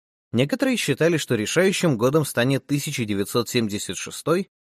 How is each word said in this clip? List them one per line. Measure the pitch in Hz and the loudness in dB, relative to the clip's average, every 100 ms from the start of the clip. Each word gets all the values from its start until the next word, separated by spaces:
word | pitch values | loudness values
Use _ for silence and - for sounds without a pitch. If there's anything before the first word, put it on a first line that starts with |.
| _ _ _ | _ _ _
Некоторые | 117 139 262 269 240 | 0 0 2 0 0
считали, | - 135 160 160 | -2 2 2 2
что | - | 0
решающим | 117 104 - 190 175 175 120 | -2 0 2 2 2 0 2
годом | 123 156 | 2 2
станет | 143 - 123 135 - | 0 0 0 0 -2
тысяча | 143 151 139 | -4 -2 -4
девятьсот | 107 98 98 123 113 | -2 -2 0 -2 0
семьдесят | 123 110 98 - 87 | 0 0 -4 -6 -10
шестой, | - - - 170 190 _ | -10 -8 -2 -2 -2 _